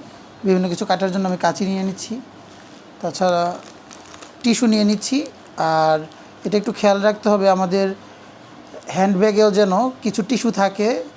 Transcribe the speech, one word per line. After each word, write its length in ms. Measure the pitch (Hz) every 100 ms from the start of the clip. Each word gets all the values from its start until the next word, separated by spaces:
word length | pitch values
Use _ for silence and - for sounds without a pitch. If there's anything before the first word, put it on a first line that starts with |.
| - - - -
বিভিন্ন 260 | 196 185 185
কিছু 160 | 175 208
কাটার 260 | 180 190
জন্য 160 | 190 190
আমি 100 | 180
কাঁচি 280 | 170 170 190
নিয়ে 180 | 190
নিচ্ছি। 380 | 190 - - 233 - - - - - - - -
তাছাড়া 560 | 175 - 185 175 175 - - - - - - - - -
টিস্যু 240 | 233 214 233
নিয়ে 160 | 214
নিচ্ছি। 420 | 208 208 - 269 - - - -
আর 420 | 160 160 156 156 156 - - -
এটা 140 | 190 208
একটু 140 | 214
খেয়াল 300 | - 208 196
রাখতে 280 | 208 214 214
হবে 200 | 208 196
আমাদের 440 | 185 185 196 196 190 - - - - - - - - -
হ্যান্ডব্যাগেও 640 | 165 196 185 214 208 214
যেন 380 | 196 202 185 262
কিছু 340 | 254 214 226
টিস্যু 280 | - 247 233
থাকে 520 | 196 196 196 214 302 302